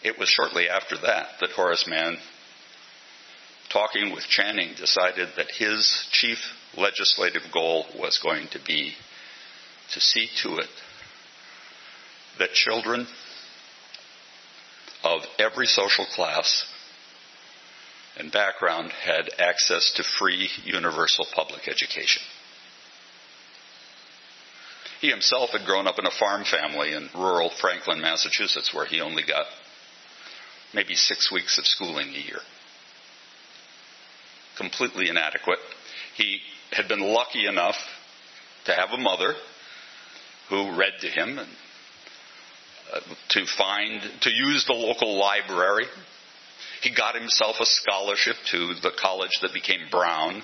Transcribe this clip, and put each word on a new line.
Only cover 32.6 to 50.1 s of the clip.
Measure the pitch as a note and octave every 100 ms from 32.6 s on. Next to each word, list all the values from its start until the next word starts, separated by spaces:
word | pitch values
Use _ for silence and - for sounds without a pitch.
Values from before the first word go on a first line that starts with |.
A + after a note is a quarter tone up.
| - - - - - - - - - - - - - - - - - - - -
Completely | F#2 - F2 F#2 F2+
inadequate. | E2 D#2 - - F2+ - - - - - -
He | G#2 G2 - - -
had | - G2+
been | G#2
lucky | G2 A2+ B2 A#2+ G2+
enough | F#2+ F2 - - - - - - - - - -
to |
have | E2+ F#2+
a | B2
mother | A#2 F#2 F#2+ D3+ - - - - - - - - - - -
who | G2 G2 F2
read | G2 G2
to | E2+
him | D#2+ G#2 C#3
and, | G#2 - - - - - - - - - - - - - -
uh, | - - E2+ -
to | G#2 F2+ -
find, | G2 G2+ G#2+ G#2+ G#2 G#2+
to | C3
use | A#2 C#3 C#3+ C3
the |
local | A#2+ A2+ A#2 A2+ G2
library. | G2 G#2 G2 F2+ F#2 G#2 C3 - - - - - - - - -
He | B2
got | A#2+ A2 A#2
himself | A2+ - A2 A2
a | A2+
scholarship | - - G2 G2+ G2+ - A2+ -
to | F2 F2 E2+
the | F#2 -
college | F#2+ F#2+ F#2 -
that | F#2
became | F#2 - F#2 D#2+
Brown. | F2+ F2